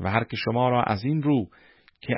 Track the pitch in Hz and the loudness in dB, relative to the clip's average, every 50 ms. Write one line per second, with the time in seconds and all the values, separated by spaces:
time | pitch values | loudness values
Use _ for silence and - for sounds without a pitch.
0 | 90 92 104 113 113 - 117 - - 110 113 123 127 127 123 120 - - 107 98 | -4 0 0 0 0 -2 -4 -6 -4 -2 0 2 2 2 2 2 2 0 -2 -2
1 | 113 139 156 156 139 151 143 120 92 - - - - - _ _ _ - _ _ | -2 -2 -2 0 2 2 2 2 0 -2 -8 -18 -20 -20 _ _ _ -20 _ _
2 | - 123 123 | -6 -4 -2